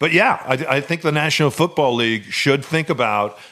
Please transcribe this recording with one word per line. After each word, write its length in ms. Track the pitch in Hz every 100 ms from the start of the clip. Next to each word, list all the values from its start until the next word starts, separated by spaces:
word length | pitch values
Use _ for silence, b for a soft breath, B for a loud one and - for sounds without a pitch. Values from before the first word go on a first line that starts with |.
But 120 | 160
yeah, 300 | 165 240 180
I, 320 | - 131 151 135
I 40 |
think 220 | 143 170
the 100 | 165
National 380 | 151 151 - 151
Football 440 | - 175 175 139
League 300 | 120 113 113
should 400 | 101 - 143 139
think 260 | - 160 156
about 480 | 139 117 104 104 - B